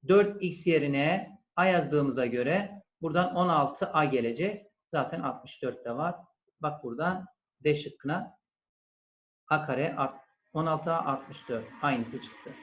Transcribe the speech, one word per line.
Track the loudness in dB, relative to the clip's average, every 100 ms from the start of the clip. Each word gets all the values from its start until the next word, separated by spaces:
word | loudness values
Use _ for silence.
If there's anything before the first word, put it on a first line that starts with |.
| 6
Dört | 6 6 0
x | -6 -2 2
yerine | 4 4 2 2 0 -4 -18 _ 2
A |
yazdığımıza | 4 4 2 2 2 0 0
göre | 0 0 0 -2 -12 _ _
buradan | -2 0 0
on | 2 2
altı | 4 2 0 -2
A | 2
gelecek. | 2 2 0 0 -4 -4 -14 _ _
Zaten | -4 -2 -4
altmış | -6 -6 -14 -8
dört | -6 -6
de | -8 -4
var. | -4 -6 -16 _ _ _
Bak | -6 -6
buradan | -8 -2 -2 -2 -10 _ _ _
D | 0
şıkkına | 0 -2 -8 -4 -4 -6 _ _ _ _ _ _ _ _ _ _ _ _
A | 0 0
kare | -2 -2 -2
art-, | -4 -4 _ _ _
on | -4 0
altı | 0 0
A | -2 -2
altmış | -4 -8 -18 -8
dört. | -8 -8 -4
Aynısı | -2 0 -4 -8
çıktı. | -12 -18 -18 -18